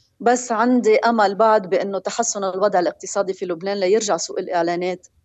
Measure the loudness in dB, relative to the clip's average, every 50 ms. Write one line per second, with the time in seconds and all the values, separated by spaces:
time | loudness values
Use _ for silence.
0 | _ _ _ -2 0 2 2 2 0 -2 -2 0 2 2 2 4 4 4 4 4
1 | 4 2 4 4 2 2 2 2 4 4 4 4 2 0 -2 -2 -2 -2 -4 -6
2 | -6 -6 -4 -4 -4 -4 -4 -4 -4 -4 -2 0 0 0 2 2 0 0 -2 -6
3 | -10 -6 -4 -4 -4 -4 -4 -6 -6 -8 -6 -6 -6 -6 -4 -2 0 2 2 2
4 | 2 0 -2 -2 -4 -6 -6 -8 -6 -4 -2 -2 0 0 -2 -2 -4 -4 -6 -8
5 | -10 _ _ _ _